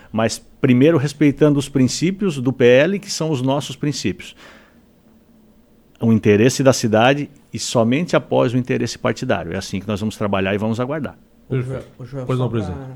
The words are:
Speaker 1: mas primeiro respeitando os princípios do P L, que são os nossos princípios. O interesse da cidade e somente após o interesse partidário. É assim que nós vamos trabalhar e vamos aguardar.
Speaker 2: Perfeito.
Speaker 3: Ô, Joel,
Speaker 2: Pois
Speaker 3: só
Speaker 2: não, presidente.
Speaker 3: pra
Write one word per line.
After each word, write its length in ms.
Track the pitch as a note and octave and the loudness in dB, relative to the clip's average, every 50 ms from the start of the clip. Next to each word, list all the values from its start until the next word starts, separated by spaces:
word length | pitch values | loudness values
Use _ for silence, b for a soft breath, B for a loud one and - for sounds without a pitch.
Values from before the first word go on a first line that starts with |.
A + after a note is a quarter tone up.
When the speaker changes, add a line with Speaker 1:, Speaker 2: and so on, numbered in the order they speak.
| b b | b b
Speaker 1:
mas 280 | b A2 A2+ A2 - - | b -2 -2 0 -2 -4
primeiro 580 | - - - - - C3 B2 B2 C3+ D#3+ E3+ | -14 -20 -12 -2 2 2 4 6 6 4 4
respeitando 600 | C#3+ B2+ D3 - - D#3 C#3+ C3+ - D#3 D3 C#3+ C#3+ | 2 0 -2 -2 0 0 0 2 4 2 2 2 2
os 100 | C3+ - | -2 -2
princípios 720 | - C#3 B2+ B2 - - D3+ F3+ G3 G3 G#3 F#3+ D3 C#3 | 0 0 0 0 0 -2 -2 -2 -2 -2 -4 -4 -4 -2
do 100 | B2 C3+ | -2 -4
P 140 | B2+ - B2+ | 0 4 4
L, 340 | A#2+ B2 C3 D3+ F3+ G3+ F#3+ | 6 6 6 4 2 0 -4
que 120 | - - | -6 -8
são 200 | - - D#3+ D#3+ | -8 -6 -4 -4
os 120 | D#3 B2 B2+ | -4 -2 -2
nossos 340 | C3 C3+ D3+ C#3 - C3+ | -2 -2 -2 -4 -8 -10
princípios. 580 | - - D3+ C#3 - - G#2 F2 - - - - B B B B B B B B B B B _ _ _ _ _ _ _ _ _ _ _ _ _ _ _ _ _ _ _ _ _ - | -6 -6 -6 -4 -4 -4 -6 -6 -6 -10 -20 -20 B B B B B B B B B B B _ _ _ _ _ _ _ _ _ _ _ _ _ _ _ _ _ _ _ _ _ -4
O 120 | B2 A#2 A2+ | 0 2 2
interesse 500 | G#2+ - A2 G#2 G2+ A2+ C3 - - C3+ | 4 4 4 4 6 6 4 4 4 4
da 100 | C3 A#2+ | 4 4
cidade 580 | - - A2+ G#2 G#2+ A#2 C3 C#3+ D3 C#3+ - - _ _ _ - | 4 2 2 2 4 4 4 4 2 -2 -10 -12 _ _ _ -12
e 60 | A2 | -10
somente 560 | - - - B2+ A2+ A2+ B2+ D3+ F3+ F3 - | -10 -2 0 0 2 2 2 0 -2 0 0
após 380 | D3+ C3 - B2+ B2+ C3 B2+ A2+ | -2 0 0 0 0 0 2 0
o 60 | B2+ | -2
interesse 400 | B2 - B2+ A#2+ A#2+ A#2 - - | -2 -2 -2 -4 -2 -4 -6 -4
partidário. 540 | - A#2+ A#2 - C3+ B2+ A2+ F#2 E2 E2 F2 | -4 -4 -4 -2 -2 -4 -4 -4 -4 -6 -8
É 40 | |
assim 240 | F#2+ - - - F#2+ | -8 -8 -6 -8 -8
que 80 | F#2+ G#2 | -6 -4
nós 100 | G#2+ F#2 | -6 -4
vamos 180 | G#2+ A2 - | -4 -6 -6
trabalhar 380 | - A2 G2+ G2+ G2 F#2+ F#2+ G#2 | -4 -6 -2 -2 0 0 0 -2
e 40 | G2+ | -2
vamos 200 | G#2 A2 A2+ A2 | -2 -2 -2 -4
aguardar. 380 | B2+ B2+ D3 D#3+ C3 F#2 - _ _ _ _ _ _ - | -4 -6 -6 -6 -8 -8 -12 _ _ _ _ _ _ -6
Speaker 2:
Perfeito. 380 | B2+ C3 B2 C3 C3 B2 - - - - | -6 -6 -6 -6 -10 -12 -12 -14 -20 -20
Speaker 3:
Ô, 60 | C3 | -18
Joel, 220 | A#2 C3+ C3 B2+ | -14 -12 -12 -6
Speaker 2:
Pois 100 | B2 C3 | -4 -4
Speaker 3:
só 80 | B2+ B2+ | -2 -2
Speaker 2:
não, 60 | A#2 | -2
presidente. 260 | A2 A2+ G2 F2+ F2 | -2 -4 -4 -4 -8
Speaker 3:
pra 180 | - - C3 B2+ | -10 -12 -14 -16